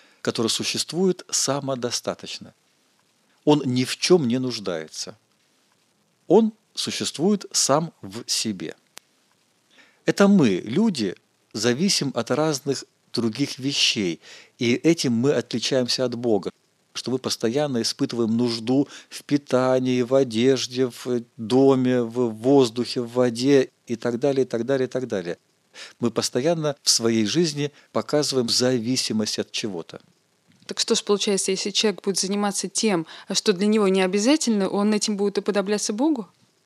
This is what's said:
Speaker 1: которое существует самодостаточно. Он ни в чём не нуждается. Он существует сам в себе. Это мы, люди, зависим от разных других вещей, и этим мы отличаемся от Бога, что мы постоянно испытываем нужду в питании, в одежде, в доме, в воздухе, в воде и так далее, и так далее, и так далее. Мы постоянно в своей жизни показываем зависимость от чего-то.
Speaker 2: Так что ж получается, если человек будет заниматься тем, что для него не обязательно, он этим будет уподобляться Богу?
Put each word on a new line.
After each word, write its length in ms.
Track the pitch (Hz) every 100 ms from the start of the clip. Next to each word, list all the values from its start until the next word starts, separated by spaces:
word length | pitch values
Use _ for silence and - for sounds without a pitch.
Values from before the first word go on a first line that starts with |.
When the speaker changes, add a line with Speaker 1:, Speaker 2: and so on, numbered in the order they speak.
| - _
Speaker 1:
которое 260 | - - 113
существует 760 | - 104 110 - 160 190 175 -
самодостаточно. 1200 | - - 139 139 131 120 - - 87 - - 98 _ _ _ _ _ _ _ _ _
Он 180 | 151 151
ни 200 | 135 123
в 120 | 127 -
чём 320 | - 180 123
не 100 | 127
нуждается. 800 | 127 107 95 82 78 - - 107 _ _ _ _ _ _ _ _ _ _ -
Он 260 | 185 220 - _
существует 720 | - - - 107 - 175 202 -
сам 400 | - - 143 165 -
в 220 | 95 107 120
себе. 480 | - 113 95 80 - _ - _ _ _ _ _ _ _ _ - _
Это 240 | - - 202
мы, 340 | 202 120 90
люди, 500 | 104 147 226 147 98 - _ _ _
зависим 600 | 113 117 123 196 - 143
от 160 | 120 113
разных 540 | 127 156 139 139 127 - _ _
других 460 | - 117 110 139 -
вещей, 640 | 131 139 - 117 92 - - - - -
и 160 | 120
этим 380 | - 156 165 139
мы 200 | 113 131
отличаемся 720 | 147 - 120 - 135 123 -
от 120 | 127 120
Бога, 340 | 120 104 101 - _ _ _
что 200 | - -
мы 60 | 123
постоянно 640 | 113 - 113 131 147 123
испытываем 560 | 113 - 135 120 113 113
нужду 520 | 120 117 113 131 143 - -
в 140 | -
питании, 800 | - 143 - 127 127 131 127 123
в 120 | 120
одежде, 720 | 135 131 110 127 131 117 123 131
в 360 | - 127 123 117 -
доме, 640 | 110 127 135 131 127 127
в 260 | 117 117 123
воздухе, 720 | 107 120 143 123 120 117 131
в 120 | 120
воде 580 | 123 123 117 131 139 127 _ -
и 100 | 113
так 220 | 123 117
далее, 260 | 143 135
и 40 | 123
так 180 | 117 117
далее, 200 | 135 127
и 40 |
так 160 | 131 127
далее. 320 | 104 85 82 _ _ _ - - -
Мы 100 | 117
постоянно 640 | 117 107 127 147 165 151 135
в 80 | -
своей 360 | - 117 113 104
жизни 440 | 135 170 143 143 - _
показываем 560 | 110 - 147 131 135 117
зависимость 880 | 110 127 127 110 127 - 110 107 -
от 140 | 101
чего-то. 480 | - 113 90 - - _ _ _ _ _ _ -
Speaker 2:
Так 120 | 202
что 160 | -
ж 80 | 226
получается, 500 | - 202 - 196 -
если 180 | 190 208
человек 320 | - 220 175
будет 160 | - 185
заниматься 500 | 185 202 208 185 185
тем, 380 | - 226 175 160 - -
что 200 | 190 214
для 140 | 180 208
него 220 | 220 196
не 140 | 190
обязательно, 640 | 185 202 226 311 247 208 190
он 240 | 196 208
этим 240 | 214 220 202
будет 220 | 202 196
уподобляться 540 | 196 202 190 208 -
Богу? 360 | 214 302 269 175 _ _ _